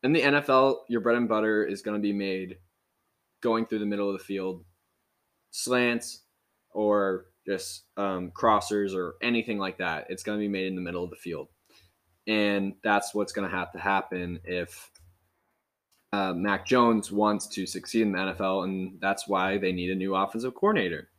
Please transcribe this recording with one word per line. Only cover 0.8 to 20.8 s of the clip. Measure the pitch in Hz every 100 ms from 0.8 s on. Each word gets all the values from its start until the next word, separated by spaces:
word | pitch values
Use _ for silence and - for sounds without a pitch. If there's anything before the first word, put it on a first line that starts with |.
| -
your | 120
bread | 110 120
and | 117
butter | 110 107 107
is | 107 98
gonna | - 107
be | 104
made | 101 98 95 92 92 _ _ _ _ _ _ _ _
going | 117 113 113
through | 110
the | 104
middle | 101 101
of | 98
the |
field, | - 98 95 90 87 _ _ _ _ _ _ _ _
slants, | - - 123 120 120 - - _ _ _ _ _
or | - 107 104 98 92 - _ -
just, | 95 - - _ -
um, | 101 92 90
crossers | 87 117 104 - 104 101 95
or | 87 -
anything | 120 117 113 104
like | 95 92
that. | 90 80 -
It's | 92
gonna | - 104
be | 104
made | 98 92
in | 92
the |
middle | 90 87
of | 90
the | -
field. | 90 80 67 _ _ _ _ _ _ _ -
And | 107 104 101 98 -
that's | 110 104 - 104
what's | 101
gonna | - 95
have | 92 87
to | 92
happen | 98 98 - 92 87 87
if, | 87 90 85 - - _ - _ _ _ _ _ _ _ _ _ _
uh, | 101 95
Mac | 87 98 98 -
Jones | 127 120 113 -
wants | 101 107 104 -
to | - 92
succeed | 95 - 113
in | 107
the | 92
N | 95
F | 85
L, | 98 95
and | 92 95 92 95
that's | 98 98 -
why | 95 92 98
they | 95
need | 92 90
a | 95
new | 95
offensive | 95 98 110 127
coordinator. | - 196 208